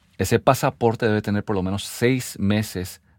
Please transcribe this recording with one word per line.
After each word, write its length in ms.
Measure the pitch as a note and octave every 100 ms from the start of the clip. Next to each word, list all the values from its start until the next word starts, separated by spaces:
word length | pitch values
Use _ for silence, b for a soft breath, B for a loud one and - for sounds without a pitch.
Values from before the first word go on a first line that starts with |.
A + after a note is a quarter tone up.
| _ -
Ese 200 | A#2 A#2
pasaporte 720 | - C3 C#3 - A#2+ A2+ A2+
debe 160 | G#2+
tener 200 | G#2 G#2
por 120 | G#2 G2+
lo 80 |
menos 200 | F#2 G2+
seis 540 | - - A#2+ C3 B2 -
meses 640 | G2 G#2 G#2+ F#2+ F2+ - _